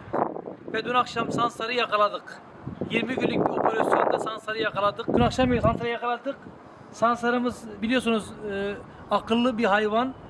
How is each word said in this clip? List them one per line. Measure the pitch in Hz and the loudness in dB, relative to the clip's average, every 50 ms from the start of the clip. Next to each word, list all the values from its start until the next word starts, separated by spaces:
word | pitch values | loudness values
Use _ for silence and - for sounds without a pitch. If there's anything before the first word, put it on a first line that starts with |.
| - - - - - - - - - - - - - - | -10 -6 -2 -2 -2 -2 -4 -6 -10 -12 -14 -12 -10 -6
Ve | - 220 226 | -4 -4 -2
dün | 233 247 | 2 2
akşam | 254 240 - - 240 226 - | 2 2 2 -2 -4 -2 -2
sansarı | - 233 233 233 - - 220 226 | 0 0 0 0 0 -4 -4 -2
yakaladık. | 247 240 226 - 208 208 208 202 - 160 - - - - - - - - - - - - - - | 0 0 0 2 4 4 4 2 2 -4 -10 -12 -16 -16 -18 -20 -20 -14 -12 -12 -8 -8 -6 -2
Yirmi | 208 226 - 226 262 | 0 0 0 0 0
günlük | - - - - - - | 0 0 0 2 2 2
bir | - | 2
operasyonda | - - - - - - - - - - - - - - | 2 2 2 2 2 2 2 2 4 2 4 2 0 0
sansarı | - 220 220 214 - 214 214 220 | -2 -4 -6 -6 -6 -6 -4 -2
yakaladık. | 220 208 - 196 202 202 202 - 226 - | -2 -2 0 0 0 0 0 0 -4 0
Dün | - 233 | 2 4
akşam | 240 226 - - 254 247 | 4 4 4 2 2 4
bir | 247 226 | 2 4
sansarı | 202 226 226 - 233 233 | 2 2 2 2 -2 -4
yakaladık. | 233 226 240 240 240 233 - 277 269 - - - - - - - - - - - | -4 -2 -2 -2 -4 -2 -4 -8 -8 -8 -12 -18 -18 -18 -20 -20 -20 -20 -20 -18
Sansarımız | - - 226 233 240 233 233 240 240 247 240 247 214 - - 220 208 202 | -2 2 2 4 4 2 2 2 2 2 0 0 -2 -4 -10 -12 -6 -4
biliyorsunuz, | 214 220 262 254 - 226 226 214 185 - - - 214 208 | 0 2 2 2 2 2 0 0 -2 -4 -10 -10 -8 -6
e, | 196 196 202 202 202 - - - - - - - | -4 -4 -4 -4 -6 -8 -12 -16 -18 -18 -4 0
akıllı | 208 196 - - 226 240 240 262 233 214 | 0 0 2 2 2 4 4 2 2 2
bir | 233 | 4
hayvan, | 190 196 214 214 208 214 226 254 262 - - - | 4 4 4 4 4 2 2 2 0 -2 -8 -14